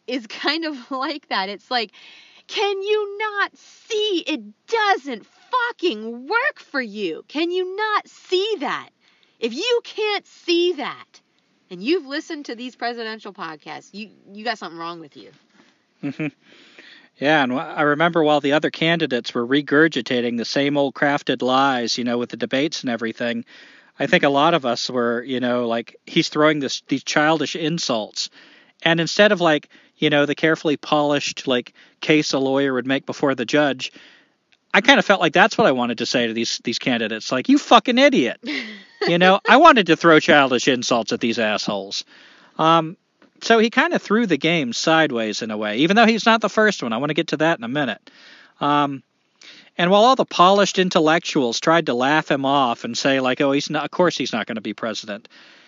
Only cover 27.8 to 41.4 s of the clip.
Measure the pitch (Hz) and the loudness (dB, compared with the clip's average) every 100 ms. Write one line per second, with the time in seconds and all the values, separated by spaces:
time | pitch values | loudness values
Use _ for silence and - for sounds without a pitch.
27.8 | - 117 101 - - - - - _ _ | -2 -4 -4 -8 -10 -12 -20 -20 _ _
28.8 | 165 165 160 - 208 196 170 151 - - | 0 0 0 4 4 4 2 0 -2 -20
29.8 | _ _ 151 147 147 139 160 160 165 139 | _ _ 2 2 2 2 0 0 -2 -4
30.8 | - 151 147 147 - - - 123 - - | 0 0 2 0 -4 -6 -2 -2 -4 -14
31.8 | _ _ - 156 147 143 135 135 139 127 | _ _ 2 2 2 0 0 0 0 -2
32.8 | 123 135 - - 143 127 113 147 147 131 | -2 -4 -4 -2 -2 0 0 0 0 -2
33.8 | - - - _ _ _ _ _ _ 190 | -8 -14 -20 _ _ _ _ _ _ 2
34.8 | 208 262 - 190 165 175 220 - 208 131 | 4 4 4 2 4 4 4 4 2 2
35.8 | 120 113 117 131 117 113 113 - - 113 | -2 -2 -2 0 0 -2 -4 -4 -6 -4
36.8 | 139 120 110 110 - 131 127 285 - 247 | -2 -2 -2 -6 -4 -2 2 2 6 6
37.8 | - 240 285 233 120 - 240 277 220 208 | 6 2 4 4 0 -4 -8 -8 -10 -16
38.8 | - _ 285 170 185 196 - 240 330 254 | -20 _ -2 2 4 4 4 8 8 8
39.8 | 170 156 170 156 - 151 135 123 - 123 | 4 4 6 6 6 4 4 2 0 0
40.8 | - 120 110 120 120 113 | 0 -2 -2 -4 -2 -2